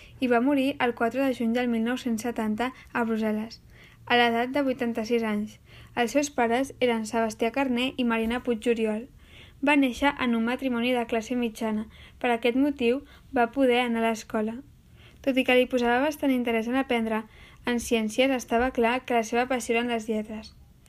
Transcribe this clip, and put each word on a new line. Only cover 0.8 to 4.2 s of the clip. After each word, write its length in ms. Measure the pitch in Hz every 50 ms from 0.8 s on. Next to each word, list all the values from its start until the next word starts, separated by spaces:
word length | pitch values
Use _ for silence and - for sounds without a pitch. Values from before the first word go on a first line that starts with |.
| 254 240 240
quatre 240 | - 240 226 233 262
de 160 | 277 269 254
juny 160 | - 240 226 226
del 100 | 247 247
mil 160 | 240 233 226 220
nou-cents 400 | 233 254 247 - 247 226 220 -
setanta 480 | 240 233 - 220 214 214 214 240 247 269 - - - -
a 100 | 247 233
Brussel·les, 560 | 226 226 214 220 214 214 214 214 226 - - - - - - - - - - -
a 100 | - 240
l'edat 380 | 240